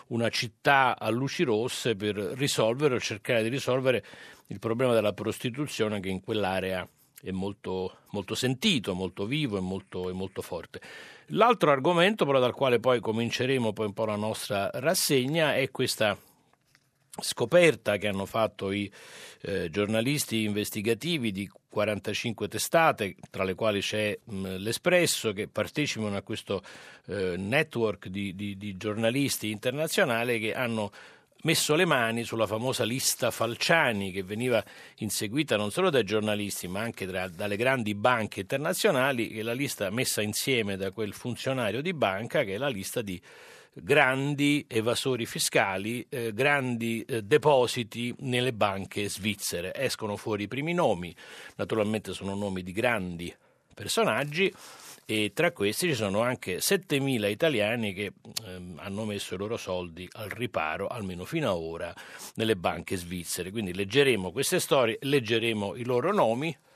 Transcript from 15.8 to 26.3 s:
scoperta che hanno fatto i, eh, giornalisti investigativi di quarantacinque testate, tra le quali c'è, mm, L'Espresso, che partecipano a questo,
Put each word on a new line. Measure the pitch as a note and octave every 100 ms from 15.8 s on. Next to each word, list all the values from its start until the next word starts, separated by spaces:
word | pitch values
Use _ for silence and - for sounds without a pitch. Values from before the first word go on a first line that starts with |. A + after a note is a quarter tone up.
| B2 - G#2+ G2 - _ _ _ _ _ _ _ _ -
scoperta | - - A#2 E3+ E3+ A2+ - G#2
che | G#2
hanno | G2 F#2+
fatto | A2+ G#2+ - G2
i, | G2+ G2 - - - - -
eh, | G2+ F#2+ F2
giornalisti | E2+ G#2 A2 A#2+ D3 - A2+
investigativi | G#2+ G#2 G2+ A2 G#2 A2+ D#3+ E3 A#2
di | F#2+ G2 - _
quarantacinque | G#2+ G#2 G2+ - G2+ B2 G#2+ G2+
testate, | G#2 - E3 E3 - G2 - -
tra | -
le | F#2+ F2+
quali | A2 G2+
c'è, | - G#2+ G#2+ G2 -
mm, | G2 F#2+ F#2
L'Espresso, | G#2 A2+ F3 F3+ D#3+ - A2
che | G2 G2+
partecipano | - G#2 - D3 A2 G#2+ G2+
a |
questo, | F#2